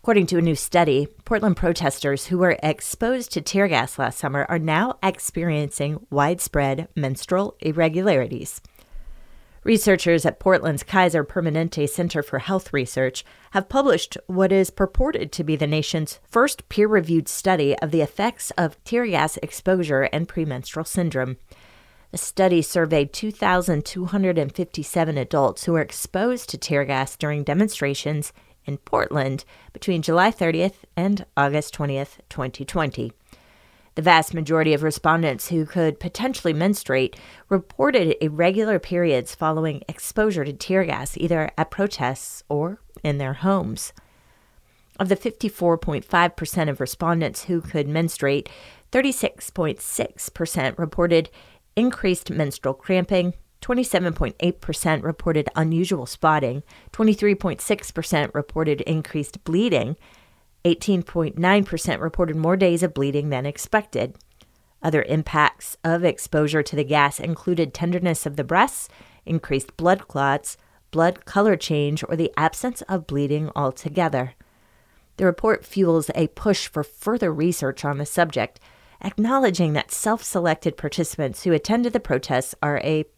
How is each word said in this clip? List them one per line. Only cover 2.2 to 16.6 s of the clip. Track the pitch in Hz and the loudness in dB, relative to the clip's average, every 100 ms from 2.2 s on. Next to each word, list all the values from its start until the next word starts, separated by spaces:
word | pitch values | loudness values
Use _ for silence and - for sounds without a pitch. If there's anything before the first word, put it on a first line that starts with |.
| - | -2
who | 180 | 2
were | 180 - | 2 2
exposed | 151 151 - - 233 254 233 | 0 -2 -6 -4 -2 -2 -4
to | - | -6
tear | 151 196 196 | -2 0 2
gas | 143 127 - | 2 0 -2
last | 123 - | -4 -2
summer | 143 139 139 | -4 -2 -2
are | 170 | -2
now | 160 156 240 - | 0 0 0 0
experiencing | 190 185 - - 170 151 147 - 147 156 - | -4 -2 -8 -4 -2 -2 -2 -4 -4 -6 -4
widespread | 143 143 175 - 151 139 135 165 | 2 2 0 -2 0 0 -2 -6
menstrual | - 135 131 - 185 202 - | -4 -4 -4 -2 -2 -2 -4
irregularities. | - 156 160 160 196 143 117 123 - - - _ _ - - - - - - - | -4 2 2 2 2 2 0 -6 -10 -14 -20 _ _ -16 -14 -18 -18 -20 -20 -6
Researchers | - 220 - 185 175 170 156 | 2 4 6 4 4 4 2
at | - | 0
Portland's | 196 185 165 143 | 2 2 2 -4
Kaiser | - 190 180 165 | 0 4 4 2
Permanente | 143 190 165 156 165 - 147 | -2 -2 0 0 -2 -2 -2
Center | - 170 - | 0 -2 -2
for | - 131 | -4 -6
Health | 143 190 - | -2 -2 0
Research | 143 123 - 131 131 - - - | -4 -2 0 -2 -2 -16 -20 -4
have | 196 190 | -4 0
published | 277 285 - - - - | 2 4 2 0 -12 -4
what | 185 190 | 2 4
is | 196 185 | 4 2
purported | - 190 - 269 - 147 | 0 0 2 2 0 -6
to | - | -4
be | 156 151 | -2 0
the | 147 | 2
nation's | 156 147 165 151 - _ | 0 0 -4 -4 -8 _
first | 226 277 - | 2 2 0